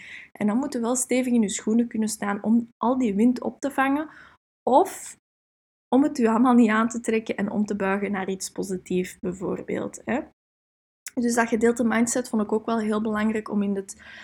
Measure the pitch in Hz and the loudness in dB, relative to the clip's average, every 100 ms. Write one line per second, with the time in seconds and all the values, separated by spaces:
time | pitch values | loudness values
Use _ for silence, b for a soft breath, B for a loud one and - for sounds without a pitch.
0 | B B B - 208 226 285 254 226 254 | B B B -4 0 0 -2 -2 -2 -2
1 | - 247 254 240 196 - - 233 240 220 | 0 0 2 2 2 -2 0 0 0 -2
2 | 214 - 202 202 214 233 233 - 226 262 | -4 -4 -4 -2 2 2 0 -4 -2 0
3 | 247 196 247 247 - - 277 269 269 285 | 0 4 4 2 -4 -6 -4 0 0 0
4 | 311 B B B _ _ - 269 381 - | -4 B B B _ _ 2 4 4 -2
5 | - - _ _ _ _ _ _ _ 254 | -18 -20 _ _ _ _ _ _ _ 2
6 | 294 285 220 226 254 240 220 220 233 233 | 2 2 2 4 6 6 6 4 2 -2
7 | 233 220 226 - 202 202 208 202 190 196 | -2 -2 -2 -4 -2 -2 -2 -2 -2 -2
8 | 202 196 190 190 - - 190 185 - 180 | -2 -4 -6 -6 -8 -8 -8 -8 -4 -4
9 | 180 - 185 185 175 180 - - 202 - | -4 -6 -8 -6 -6 -6 -6 -6 -6 -8
10 | - 247 311 _ _ _ _ _ _ _ | -6 -4 -6 _ _ _ _ _ _ _
11 | - - 240 240 233 226 233 233 233 220 | -12 -4 -2 0 0 2 2 2 2 2
12 | 233 269 254 220 208 220 226 226 214 214 | 0 0 -2 -2 0 -2 -2 -2 -2 -2
13 | 220 208 220 240 - 208 202 196 196 - | -2 -2 -2 -2 -2 -2 -2 -2 -6 -14
14 | B B | B B